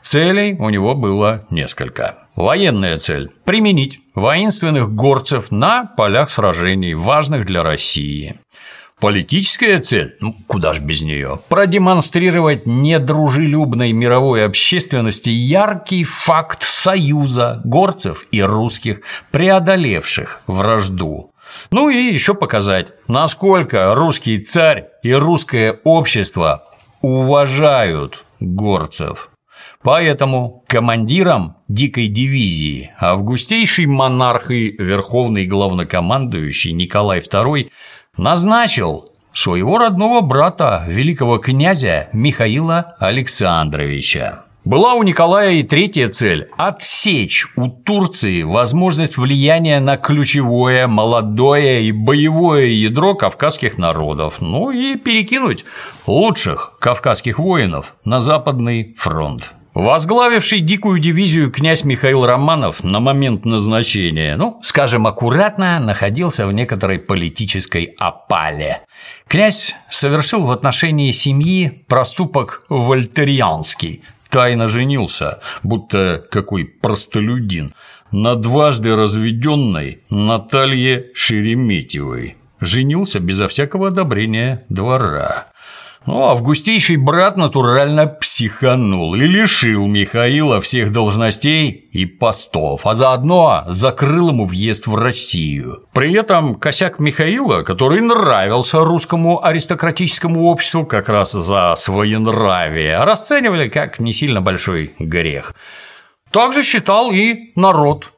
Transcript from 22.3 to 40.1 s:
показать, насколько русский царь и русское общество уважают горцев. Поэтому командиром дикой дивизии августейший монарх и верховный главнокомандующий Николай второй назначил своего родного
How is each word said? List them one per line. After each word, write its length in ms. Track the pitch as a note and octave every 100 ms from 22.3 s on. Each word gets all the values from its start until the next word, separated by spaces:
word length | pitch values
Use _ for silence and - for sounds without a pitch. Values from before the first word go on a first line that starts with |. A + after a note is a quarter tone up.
| G3+
показать, 580 | - G#2+ G2+ F#2 F2 - -
насколько 840 | A#2+ D#3 - G3 F#3 C#3 A2 F#2+
русский 460 | A#2 E3 - - A2
царь 460 | G2 F3 D#3+ B2+ - _
и 100 | A#2
русское 680 | C3+ D3+ E3+ - B2 A2 A2
общество 800 | D#3 E3 C#3+ A2 F#2+ - D#2+ D2 - _ _ _
уважают 1200 | C3 C3 C3 C#3+ C#3 C3+ D3+ C3+ G#2 D#2 C#2 - _ _
горцев. 880 | F#2 F#2 G#2+ F#2+ D#2 - D2 C#2 - _ _ - - _
Поэтому 800 | - D#3 E3 C#3 C#3 B2+ A#2+ - _
командиром 920 | A#2+ A#2 A2+ A2 E3+ F3 C3+ E2 - _
дикой 400 | G#2 C#3 B2 A2+
дивизии 840 | G#2 C3+ C3+ G#2 E2 D2+ C#2 C2+ -
августейший 840 | F2 F#2 G2+ B2+ - A3+ G#3+ - D#3
монарх 640 | C#3 C3 B2+ B2+ A#2+ -
и 220 | B2 A2
верховный 760 | G2+ F#2 G2+ G2 B2 A#2+ G#2 F#2
главнокомандующий 1300 | G2 G2 F2+ E2+ F2+ F2 C3 B2+ G2 D2+ C#2 D#2+
Николай 480 | E2 F2+ G2+ G#2 F#2
второй 520 | - G2 A#2 D3 - _ - - _ -
назначил 920 | F#2 E3+ F3+ A3+ A#3 - F2+ D2+ - _ _
своего 460 | - - F2 G2+ G#3
родного 440 | A#3 F3+ G#3+